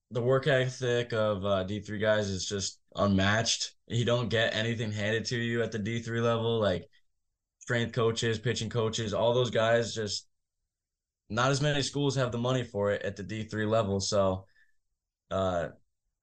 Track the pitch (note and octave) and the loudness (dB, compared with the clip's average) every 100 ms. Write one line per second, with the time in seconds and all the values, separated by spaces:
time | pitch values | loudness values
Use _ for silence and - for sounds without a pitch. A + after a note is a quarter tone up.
0 | - A#2+ A#2+ C3+ D3+ C3 B2+ B2+ B2+ A#2+ | -10 -2 2 2 4 2 0 -2 -2 0
1 | A#2+ A2+ G#2+ G2+ G2+ G2 F#2 G#2 G2+ G#2 | 0 0 0 0 0 0 0 -6 -6 -2
2 | G#2+ G#2+ G2+ F#2+ - G2+ G2 - _ - | 2 2 0 -4 -4 -6 -6 -10 _ 0
3 | G2+ F#2+ G2 G#2+ A#2 - - - - A2+ | 4 4 4 2 2 -2 -4 -12 -6 -2
4 | A2+ A#2 A2+ A2 A2+ G#2 A2+ A2+ A2+ G#2+ | 2 0 2 2 2 0 -2 -2 -4 -2
5 | G#2 A2+ - B2 A#2 A#2 A2+ A2+ G2+ A#2 | -2 -2 -2 -2 0 0 0 -2 -2 -4
6 | A2+ A#2 A#2 A#2 A2+ A2+ G#2 F2 - _ | -2 0 2 2 0 2 2 0 -4 _
7 | _ _ _ _ _ _ - A#2+ A2 - | _ _ _ _ _ _ -4 -2 -2 0
8 | A2+ A2+ A#2+ G#2+ A#2+ A2 A2 A#2 A2 A2+ | 0 2 0 0 -2 -2 -2 -2 -2 -2
9 | A2 F#2 A2+ A#2+ A#2+ A2+ A2+ A#2 A2 A2 | -2 0 2 2 2 2 2 2 0 -4
10 | G#2+ - - _ _ _ _ _ _ _ | -6 -6 -10 _ _ _ _ _ _ _
11 | _ _ - G#2+ B2+ C#3 D3 D3 C3 C#3+ | _ _ -6 0 2 2 2 0 -2 0
12 | C#3+ C3+ B2 A#2 A#2+ C3 A#2+ G2+ G2+ G2+ | 0 0 0 0 0 0 -2 -2 0 0
13 | G2 G2 F#2 G#2+ A2 G#2+ G#2+ A2+ G2 G2 | -4 -8 -8 -8 -6 -4 0 2 2 -2
14 | - G2+ F#2+ F#2 - _ _ _ _ _ | 0 2 2 0 -6 _ _ _ _ _
15 | _ _ - F#2 F#2+ F2 D#2+ - _ _ | _ _ -6 -2 0 0 -2 -8 _ _
16 | _ _ | _ _